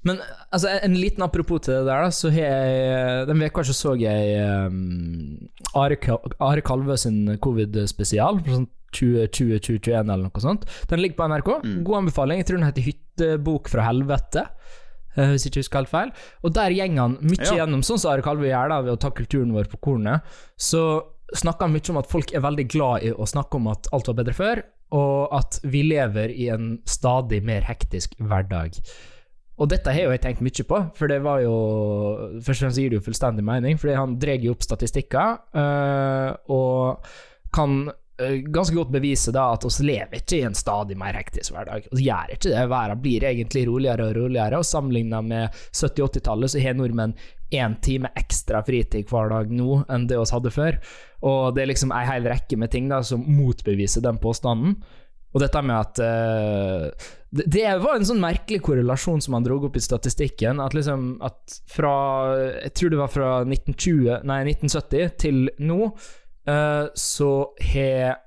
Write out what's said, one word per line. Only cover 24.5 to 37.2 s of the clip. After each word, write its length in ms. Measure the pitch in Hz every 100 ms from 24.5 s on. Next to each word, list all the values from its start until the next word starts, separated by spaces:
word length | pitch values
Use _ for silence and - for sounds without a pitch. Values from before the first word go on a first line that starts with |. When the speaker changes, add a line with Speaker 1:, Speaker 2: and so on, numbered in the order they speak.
| 226 - _ -
Speaker 1:
og 360 | 147 143 139 143
at 260 | 139 - -
vi 200 | 139 139
lever 460 | 156 151 123 104 110
i 160 | 120 120
en 300 | 113 113 113 -
stadig 580 | - 127 127 123 107
mer 180 | 107 107
hektisk 520 | - 120 - 98 - -
hverdag. 600 | 107 98 95 92 82 - - - - - - - - -
Og 80 | 147
dette 180 | - -
har 120 | 143
jo 80 | 170
jeg 100 | 127
tenkt 180 | 131 117
mye 220 | 127 -
på, 320 | - 190 170 -
for 120 | 151
det 120 | 139
var 160 | 147 139
jo, 960 | 120 113 110 107 104 104 104 107 104 113
først 220 | 123 131
og 60 | 135
fremst 80 | 127
gir 140 | 135
det 80 | 110
jo 80 | 101
fullstendig 320 | 110 127 107
mening, 320 | 104 123 123 156
fordi 180 | 147 135
han 180 | 131 123
dreg 240 | 143 131
jo 80 | 117
opp 100 | 123
statistikker, 800 | - 104 120 143 - 127 202 233 - 151
eh, 800 | 147 143 143 139 135 135 135 - -
og 500 | 131 131 131 127 135 - -